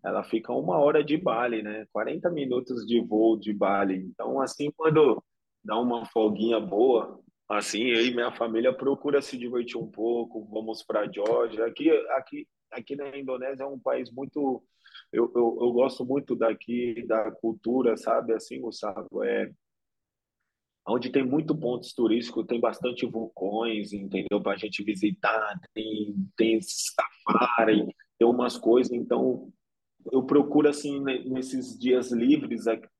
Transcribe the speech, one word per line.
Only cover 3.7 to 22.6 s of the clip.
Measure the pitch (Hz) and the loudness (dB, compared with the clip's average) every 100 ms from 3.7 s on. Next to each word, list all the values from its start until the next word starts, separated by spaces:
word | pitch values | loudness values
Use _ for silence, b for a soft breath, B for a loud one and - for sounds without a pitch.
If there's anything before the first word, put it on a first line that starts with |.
| 98 98 95 | 2 0 -2
Então, | 92 - 113 131 | -6 -8 -4 -2
assim, | 131 - 147 - | -4 -4 -6 0
quando | 160 156 143 110 _ _ _ _ | 4 6 6 4 _ _ _ _
dá | 107 110 | -4 -2
uma | 123 117 113 | 0 -2 -2
folguinha | 117 107 101 113 113 | 2 2 2 0 0
boa, | 101 98 127 117 - - _ _ _ | 0 4 4 4 0 -12 _ _ _
assim, | 104 - 104 123 | -4 -2 -2 0
eu | 117 123 | 2 2
e | |
minha | 120 120 | 0 -4
família | - 117 113 127 | -2 -2 2 2
procura | 127 131 139 147 143 | 2 -2 0 2 0
se | 139 127 | 0 -10
divertir | 120 123 120 117 | -4 -4 -4 -8
um | 107 | -10
pouco, | - 113 120 117 113 101 | -4 -2 -2 -4 -10 -8
vamos | 104 113 110 | -8 -6 -10
pra | - 107 101 | -4 -2 -2
Geórgia. | 98 104 120 117 104 117 | -2 0 2 0 -2 -4
Aqui, | - 147 151 - 135 | 0 4 4 2 -4
aqui, | - 147 147 _ _ | -4 -16 -16 _ _
aqui | 120 113 143 | -16 -10 -10
na | 139 139 | -10 -10
Indonésia | 131 127 131 135 | -8 -6 -6 -8
é | 139 | -8
um | 135 | -6
país | 131 127 120 | -4 -4 -4
muito... | 117 139 151 139 123 _ B B B B | -10 -8 -2 -2 -2 _ B B B B
Eu, | - 117 120 | -2 0 4
eu, | 117 - | 2 2
eu | 120 | 2
gosto | 120 131 131 127 | 4 2 0 -2
muito | 139 139 - | -2 -2 0
daqui, | 113 107 - 120 120 113 104 | 0 0 -4 -4 -2 -4 -2
da | 110 107 | -2 -2
cultura, | - 113 113 117 127 120 110 | -4 -4 -4 -2 2 2 2
sabe? | - 117 120 | 0 0 0
Assim, | 113 - 131 | -2 -2 -10
Gustavo, | 120 107 107 98 - 101 | -10 -6 -8 -8 -8 -4
é... | 104 104 101 - _ _ _ _ _ _ _ _ _ _ _ _ - | -2 0 -2 -8 _ _ _ _ _ _ _ _ _ _ _ _ -2
Onde | 120 123 | -2 0
tem | 139 | 0
muito | 127 143 156 139 | 2 0 0 -2
pontos | 120 123 123 | -2 -6 -8
turísticos, | - 113 117 117 - 110 | 0 2 2 0 -6 -4
tem | |
bastante | 120 | 0